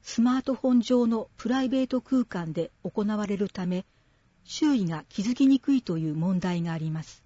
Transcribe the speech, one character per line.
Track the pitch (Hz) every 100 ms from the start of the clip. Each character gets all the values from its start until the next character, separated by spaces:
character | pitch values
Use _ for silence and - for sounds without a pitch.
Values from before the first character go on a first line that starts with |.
ス | - -
マ | 240 262
ー |
ト | 262
フ | 262 262
ォ |
ン | 247
上 | 214 254 233
の | 226 - -
プ | 226
ラ | 262
イ | 262
ベ | 262
ー | 262
ト | 254
空 | - 262 240
間 | 185 165
で | 156 165 _
行 | 185 -
わ | 208 214 202
れ | 196
る | 202
た | - 180
め、 | 180 - _ _ _ _ _
周 | - - 311 262
囲 | 180
が | 156 -
気 | -
づ | 202
き | 247 269
に | 269
く | -
い | 269
と | - 165
い | 160
う | 151
問 | 175 185
題 | 185 175
が | 170
あ | 165
り | 156
ま | 160
す。 | - -